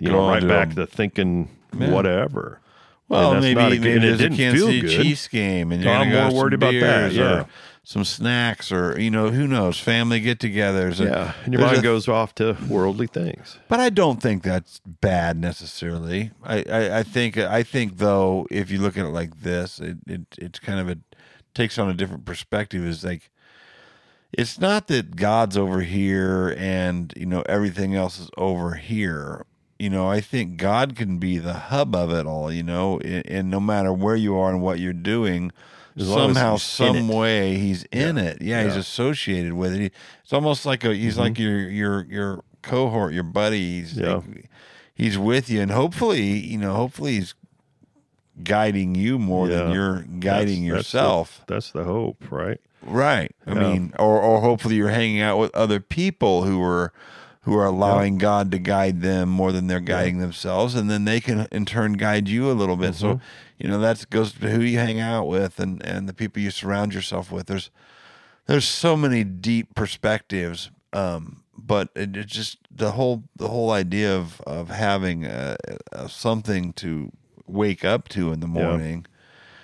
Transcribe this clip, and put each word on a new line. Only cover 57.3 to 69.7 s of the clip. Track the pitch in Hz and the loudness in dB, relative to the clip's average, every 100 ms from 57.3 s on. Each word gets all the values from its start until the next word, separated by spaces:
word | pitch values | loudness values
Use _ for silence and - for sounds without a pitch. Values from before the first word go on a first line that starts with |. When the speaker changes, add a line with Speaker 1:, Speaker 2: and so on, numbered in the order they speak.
| _ | _
Speaker 2:
who | - 104 | 0 2
are | |
Speaker 1:
Yeah. | 98 | 2
Speaker 2:
allowing | 95 101 101 101 95 | 2 4 4 2 2
God | 104 101 98 | 2 2 2
to | 92 | -2
guide | 90 98 98 90 | 0 0 2 0
them | 92 92 90 | 0 0 2
more | 92 95 | 2 2
than | 92 92 | 0 0
they're | 90 | -2
Speaker 1:
Yeah. | |
Speaker 2:
guiding | 87 90 92 90 | -2 0 0 0
themselves, | 90 85 92 92 123 | -4 -6 -2 0 0
and | 120 104 | 0 0
then | 104 | 0
they | 104 113 | 0 0
can | 120 107 110 | 0 -2 -2
in | 104 98 | -4 -4
turn | 113 107 | 0 0
guide | 101 107 104 101 | 0 0 0 0
you | 113 135 | 0 0
a | |
little | 120 95 90 | 2 2 0
bit. | 90 | -2
So, | 82 104 | 0 0
Speaker 1:
Mm-hmm. | 127 - - - - | -2 -4 -20 -20 -10
Speaker 2:
you | - | -4
know, | 104 | 0
that's | 113 110 - | 0 0 -2
goes | 107 107 | -2 -2
to | - 107 | -4 -2
who | 110 | 0
you | 120 120 | 2 0
hang | 117 110 | 0 -2
out | 113 113 78 | -2 -2 -2
with | 92 98 - | -2 -2 -4
and, | 95 92 - | -6 -6 -6
and | 92 98 | -8 -8
the | |
people | 92 107 104 | -6 -6 -4
you | 101 | -6
surround | - 95 101 104 | -4 -4 -2 -2
yourself | 95 92 95 92 | -4 -6 -8 -6
with. | 90 90 | -8 -6
There's, | 98 - _ _ - - - _ _ - | -8 -8 _ _ -20 -20 -20 _ _ 0
there's | 143 | 0
so | - - 170 156 | 0 0 2 4
many | 147 123 | 4 2
deep | 101 92 101 117 - | 0 -2 0 0 -2